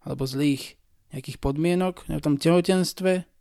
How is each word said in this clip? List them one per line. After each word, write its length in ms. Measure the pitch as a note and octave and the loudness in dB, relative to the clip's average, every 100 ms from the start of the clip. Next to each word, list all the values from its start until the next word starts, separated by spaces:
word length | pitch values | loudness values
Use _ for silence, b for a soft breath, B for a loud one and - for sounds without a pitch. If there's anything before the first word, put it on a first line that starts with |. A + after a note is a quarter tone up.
alebo 240 | - C3+ | -10 -6
zlých 520 | C3+ C3+ D3 C3+ - - _ _ _ | -4 0 0 0 -4 -18 _ _ _
nejakých 280 | D3 - C3 | -12 -10 -6
podmienok 680 | C#3 C#3 E3+ F3 F#3 F3 - | -4 0 2 2 0 -4 -8
v 120 | - | -4
tom 180 | D3+ C#3+ | 0 2
tehotenstve, 880 | E3 F3 E3+ - F3 - F#3 F#3 F3 _ | 4 4 4 2 0 -2 0 0 -2 _